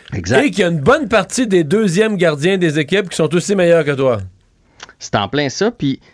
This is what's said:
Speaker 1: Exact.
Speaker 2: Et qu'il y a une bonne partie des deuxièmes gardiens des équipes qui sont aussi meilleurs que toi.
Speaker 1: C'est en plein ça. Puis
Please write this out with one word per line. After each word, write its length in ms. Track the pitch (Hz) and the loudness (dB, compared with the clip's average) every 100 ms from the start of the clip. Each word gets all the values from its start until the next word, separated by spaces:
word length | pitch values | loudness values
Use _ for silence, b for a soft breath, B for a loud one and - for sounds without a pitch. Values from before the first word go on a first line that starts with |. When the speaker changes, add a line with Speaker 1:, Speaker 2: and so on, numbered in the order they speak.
| B | B
Speaker 1:
Exact. 300 | - 85 127 | -10 0 2
Speaker 2:
Et 80 | 277 | 2
qu'il 80 | 190 | 0
y 40 | |
a 60 | 180 | 0
une 100 | 170 | 0
bonne 280 | 135 294 247 | 2 2 2
partie 380 | 220 185 - 247 | 0 0 -2 0
des 180 | 185 | 0
deuxièmes 540 | 156 196 214 170 220 208 | 2 2 2 2 0 0
gardiens 400 | 170 147 160 190 | 0 0 0 0
des 220 | 175 147 | 0 0
équipes 300 | 143 190 185 | -2 -2 -2
qui 60 | - | -2
sont 180 | 156 170 | 0 0
aussi 200 | 165 202 | 0 0
meilleurs 300 | 170 170 147 | 4 4 2
que 60 | |
toi. 260 | 135 135 113 92 - _ _ B B B B | 0 0 0 -4 -16 _ _ B B B B
Speaker 1:
C'est 180 | - 117 | -6 -4
en 120 | 101 | -2
plein 220 | 143 143 | -2 -4
ça. 220 | - 202 | -2 -4
Puis 280 | - 139 131 b | -2 -4 -4 b